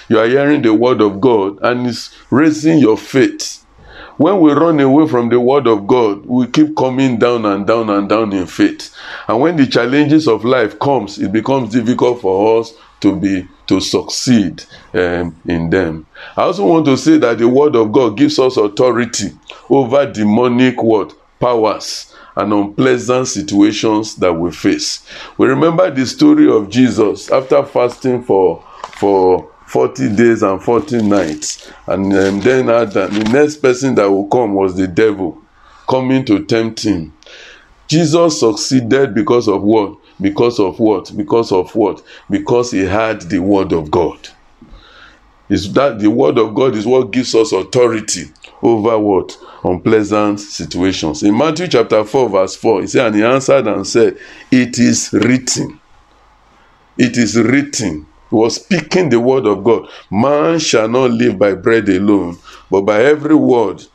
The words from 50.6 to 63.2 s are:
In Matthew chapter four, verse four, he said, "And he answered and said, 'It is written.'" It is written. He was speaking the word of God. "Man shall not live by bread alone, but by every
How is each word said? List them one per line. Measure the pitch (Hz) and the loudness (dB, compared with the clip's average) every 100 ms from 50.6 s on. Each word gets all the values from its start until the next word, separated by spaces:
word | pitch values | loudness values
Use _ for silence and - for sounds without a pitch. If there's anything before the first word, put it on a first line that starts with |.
| 82 87 92 90 80 73 | -10 -4 -2 -2 -6 -4
In | 104 110 | -2 0
Matthew | 151 156 180 | -2 -2 -2
chapter | 123 110 110 | 0 2 0
four, | 104 139 120 | 0 0 0
verse | 95 95 | 0 -2
four, | - 110 101 | -2 -2 0
he | 95 | 0
said, | 131 120 | -2 0
"And | 107 | 0
he | |
answered | 113 135 131 139 110 | 2 0 2 0 0
and | 98 95 | -4 -2
said, | 120 107 - - - - | 2 2 0 -12 -20 -2
'It | 127 123 120 | 0 0 0
is | 120 110 - | 0 0 -2
written.'" | 107 110 127 127 - 156 - _ _ _ _ _ _ _ _ _ _ _ - | 0 2 0 -2 -6 -6 -10 _ _ _ _ _ _ _ _ _ _ _ -2
It | 127 117 | -2 0
is | 113 104 | 0 2
written. | 113 139 139 - 107 76 73 _ - | 2 2 0 -4 -6 -8 -12 _ -4
He | 117 | 0
was | 113 - | 0 -2
speaking | - 180 - 180 170 | -4 -4 -2 -2 2
the | 117 | 0
word | 120 131 110 | 2 0 0
of | 98 | 0
God. | 98 110 - - - | 0 0 -2 -18 -6
"Man | 95 131 147 160 165 | -2 0 0 0 -2
shall | 151 120 110 | 0 0 0
not | 123 131 | 0 0
live | 117 123 98 | 0 0 2
by | 101 | 0
bread | 92 92 113 98 | 0 0 0 2
alone, | 92 101 101 87 85 - - - | 0 2 2 0 -10 -18 -20 -4
but | 95 | -2
by | 98 104 | 2 2
every | 131 151 | 2 2